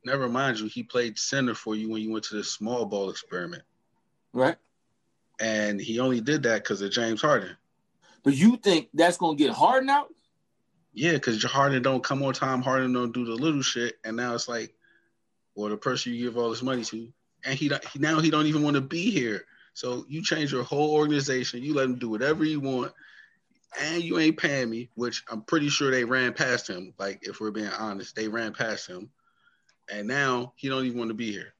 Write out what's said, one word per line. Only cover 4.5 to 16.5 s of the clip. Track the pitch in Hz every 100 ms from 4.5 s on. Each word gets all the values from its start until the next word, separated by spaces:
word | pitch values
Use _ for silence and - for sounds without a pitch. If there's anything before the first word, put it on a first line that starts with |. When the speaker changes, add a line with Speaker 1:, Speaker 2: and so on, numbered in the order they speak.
| 330 _ _ _ _ _ _ _ -
Speaker 1:
And | 113 110 107 101
he | 113 113
only | 131 120
did | 117 151
that | 120 110
'cause | - 101
of | 98
James | 120 113 107
Harden. | 151 127 92 - _ _ _ _ _ _
Speaker 2:
But | 143
you | 135 208 247
think | 208 165 -
that's | 147 170 175
gonna | 175 147
get | 139
Harden | 113 170 262 262
out? | 285 - - _ _ _ _ _ _ _
Speaker 1:
Yeah, | 104 160 151
'cause | - 110
Harden | 117 139 139 131
don't | 131 131
come | - 139
on | 139
time, | 127 131 127
Harden | 131 131 127
don't | 127 120
do | 123
the | 117
little | 113 160 143
shit, | 131 123 120 -
and | 113 117
now | 123
it's | 117 -
like, | 117 113 _ _ _ _ _ _ _ _
well, | 101 104
the | 107
person | 135 127 123
you | 120
give | 120 117
all |
this | 117